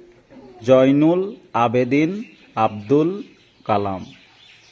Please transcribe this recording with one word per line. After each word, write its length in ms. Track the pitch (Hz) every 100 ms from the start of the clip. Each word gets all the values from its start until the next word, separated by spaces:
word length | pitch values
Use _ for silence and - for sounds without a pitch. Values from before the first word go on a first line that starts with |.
| - _ _ - - -
জয়নুল 720 | 113 131 135 139 156 175 196 240 _
আবেদিন 680 | - 120 123 127 139 156 202 254 - - -
আব্দুল 680 | 110 104 104 143 160 196 - _ _ _ -
কালাম। 400 | 107 101 95 - - _ _ - - _